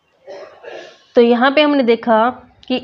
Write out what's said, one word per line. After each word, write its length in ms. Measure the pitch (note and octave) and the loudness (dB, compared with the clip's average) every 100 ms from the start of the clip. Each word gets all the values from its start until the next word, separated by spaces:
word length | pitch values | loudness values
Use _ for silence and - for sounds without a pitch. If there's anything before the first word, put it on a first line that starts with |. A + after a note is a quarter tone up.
| _ _ C5+ - - - - - - - _ B3+ | _ _ -20 -20 -20 -20 -20 -20 -20 -20 _ 2
तो 60 | |
यहाँ 300 | A#3+ A#3+ C4+ | 2 2 2
पे 100 | C#4+ | 2
हमने 220 | D4+ C#4+ A#3 | 2 0 0
देखा 440 | A3+ A#3+ A3 A#3+ B3 - _ - | 0 0 0 0 -4 -16 _ -8
कि 140 | B3+ | -8